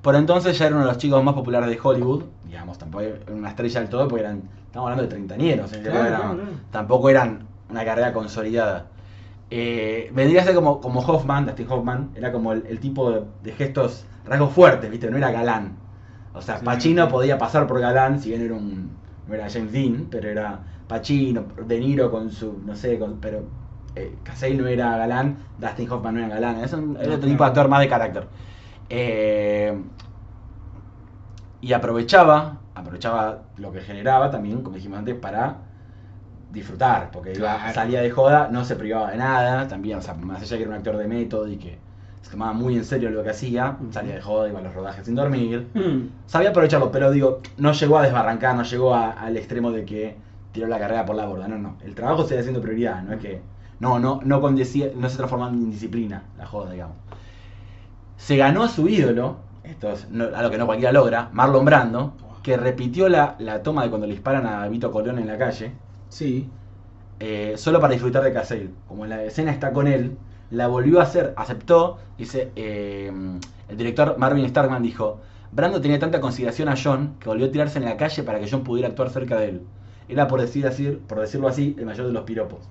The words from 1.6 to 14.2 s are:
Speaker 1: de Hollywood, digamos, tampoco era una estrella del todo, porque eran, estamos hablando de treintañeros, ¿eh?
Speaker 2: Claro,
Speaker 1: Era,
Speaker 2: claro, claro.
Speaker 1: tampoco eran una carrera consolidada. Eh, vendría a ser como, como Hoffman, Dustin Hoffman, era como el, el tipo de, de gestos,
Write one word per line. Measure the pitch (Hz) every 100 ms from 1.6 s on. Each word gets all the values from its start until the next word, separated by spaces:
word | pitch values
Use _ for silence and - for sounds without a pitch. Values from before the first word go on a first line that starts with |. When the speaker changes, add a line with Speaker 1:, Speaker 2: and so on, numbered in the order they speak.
| 120
Speaker 1:
de | 113
Hollywood, | 135 123 123 147 170 - 82
digamos, | 85 87 87
tampoco | 82 95
era | 110 104 -
una | 107 101
estrella | 113 117 120
del | 107
todo, | 120 139
porque | 117
eran, | 104 101 92 - -
estamos | 120 123
hablando | 127
de | 110
treintañeros, | 101 95 101 165 127 101
¿eh? | 104
Speaker 2:
Claro, | 107 117 117
Speaker 1:
Era, | 110
Speaker 2:
claro, | 101 175
claro. | 202 156 -
Speaker 1:
tampoco | 110 104 127 135
eran | 135 120 104 - - -
una | 110
carrera | 113 113 123
consolidada. | 110 107 110 110 117 107 92 - - - - - - -
Eh, | 120 120 117 110 113 117
vendría | 127 139 180
a |
ser | 185
como, | 180 151 143
como | 127 160
Hoffman, | 165 147 139 139 135
Dustin | - 120
Hoffman, | 123 120 127 139
era | - 123
como | 120 113
el, | 110 113
el | 113
tipo | 139 139 123
de, | 110 104 -
de | 110
gestos, | - 139 139 120 - - -